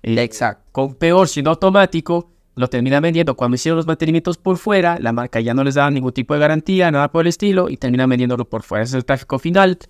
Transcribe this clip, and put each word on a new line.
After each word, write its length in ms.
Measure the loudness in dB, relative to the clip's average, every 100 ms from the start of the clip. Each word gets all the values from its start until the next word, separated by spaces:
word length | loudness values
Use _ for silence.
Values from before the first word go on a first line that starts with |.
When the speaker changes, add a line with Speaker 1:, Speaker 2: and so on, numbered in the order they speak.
Speaker 1:
eh, 180 | -2 -2
Speaker 2:
Exacto. 420 | -2 -4 -6 -6 _
Speaker 1:
con 240 | -6 -6 0
peor, 320 | 2 4 4
sino 220 | 0 -2
automático, 760 | 2 2 4 2 0 -2 -4 -4 _ _ -6
lo 120 | -4
termina 300 | -2 0 2
vendiendo. 360 | 2 0 0 0
Cuando 200 | -2 -2
hicieron 220 | 0 -2
los 100 | -2
mantenimientos 500 | -2 0 0 -2 -6
por 200 | -2 -2
fuera, 400 | 0 2 2 0
la 120 | -2
marca 280 | -4 -4 -4
ya 140 | -2
no 100 | 0
les 120 | 0 2
da 140 | 0
ningún 220 | 0 -4
tipo 200 | -6 -4
de 60 | 0
garantía, 520 | 2 0 0 2 2
nada 200 | 2 0
por 100 | 0
el 60 | 0
estilo, 420 | 0 0 2 0
y 80 | -2
termina 280 | -2 2 2
vendiéndolo 400 | 2 0 -2 -4
por 160 | -8
fuera. 200 | -6 -4
Ese 80 | -2
es 40 | -4
el 100 | -2
tráfico 320 | -4 -2 -6
final 400 | 0 4 4 2 -10